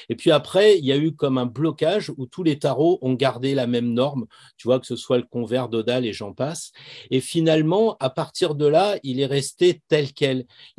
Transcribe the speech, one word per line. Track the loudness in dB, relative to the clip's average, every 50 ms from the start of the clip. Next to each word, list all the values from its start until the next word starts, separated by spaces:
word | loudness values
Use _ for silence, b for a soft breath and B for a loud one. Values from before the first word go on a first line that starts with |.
| B B
Et | -6
puis | 0 4 4
après, | 4 4 2 0 2 4 6 6 6 6
il | 4
y | 0
a | 0
eu | 2 0 0
comme | -2 -2 -2 0 0
un | 0 -2
blocage | -2 -4 -2 -2 -2 -2 0 0 0 0 0 -2 -6 -10
où | -10 -12
tous | -12 -8 -2
les | -2 -2 0 0
tarots | -2 -2 0 2 2 2 2 0
ont | 0 -2
gardé | -2 0 0 -2 -2 -2 -4 -2 -2
la | -2 0
même | 0 -2 -2 -2 0
norme, | 0 0 0 -2 -2 -6 -8 -10 b b b b b
tu | b 0 0
vois, | 0 0
que | 0
ce | -4 -10
soit | -8 -4 -2 -2 -2
le | -2
Convert, | -4 -6 -8 -4 -2 -2 -4 -2 -2
Dodal | -4 -4 -2 -2 -2 -2 -2
et | -4 -6
j'en | -8 -10 -10
passe. | -8 -6 -6 -6 -8 -10 -14 -16 -18 B B B B B B B
Et | -2 -2
finalement, | -2 -2 -2 0 2 4 4 4 2 2 2 2 2 0 0 -2
à | -6 -6
partir | -4 -6 -8 -8 -4 -4 -2 -2 0
de | 0 2
là, | 2 4 4 2 2 -2 -4
il | -6 -6 -4 -2
est | -2
resté | -2 -2 -2 -4 -4 -2 0 2 2 2 0 _ 0
tel | 0 0 0 -2 -4
quel. | -2 -2 0 0 -2 -6 B B B B B B